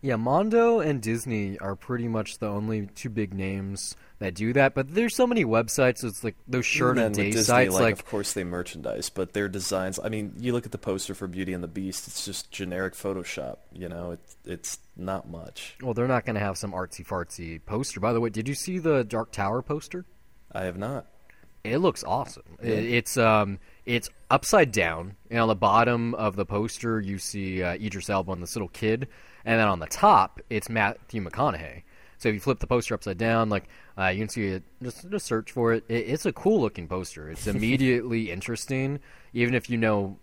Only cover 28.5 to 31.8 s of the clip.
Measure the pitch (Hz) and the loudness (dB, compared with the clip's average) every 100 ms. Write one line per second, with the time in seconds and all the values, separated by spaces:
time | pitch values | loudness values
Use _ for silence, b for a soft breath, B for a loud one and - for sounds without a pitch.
28.5 | 117 95 - 107 113 135 B B B - | -6 -6 -2 0 0 -2 B B B 0
29.5 | 113 107 90 76 - 208 156 95 - - | 4 4 2 -4 4 8 8 6 -2 -4
30.5 | 110 - 113 101 117 - 113 90 101 143 | -4 -2 0 0 0 -8 -6 -6 0 0
31.5 | 82 80 71 | 0 -10 -16